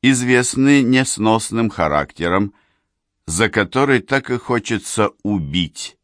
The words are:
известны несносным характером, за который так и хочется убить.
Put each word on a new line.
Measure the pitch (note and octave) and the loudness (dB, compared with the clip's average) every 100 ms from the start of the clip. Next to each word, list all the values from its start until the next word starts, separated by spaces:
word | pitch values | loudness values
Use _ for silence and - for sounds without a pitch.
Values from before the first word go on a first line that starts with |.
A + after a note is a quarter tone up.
известны | B2 C3 B2 B2 B2 - C3+ C#3+ | 2 2 2 2 2 0 4 4
несносным | B2 C3 C3 - A2 A2 - A2+ A2+ | 4 2 0 -2 0 0 0 -4 -4
характером, | - E2 D2 D2 - E2+ F#2 G2+ _ _ _ _ _ _ _ - | -2 0 0 -4 -4 -2 0 -2 _ _ _ _ _ _ _ -10
за | D#2+ A2 | -2 0
который | A2+ G2 C3 C#3 C3 | 0 -2 0 2 2
так | - C3+ C3+ | 0 -4 -2
и | B2 | -8
хочется | - A#2+ - A2+ - - G#2 - | -2 -4 -2 -6 -6 -2 -2 -2
убить. | G2+ G2+ D2 D#2+ E2 - - _ | -4 -4 -2 -2 -4 -6 -16 _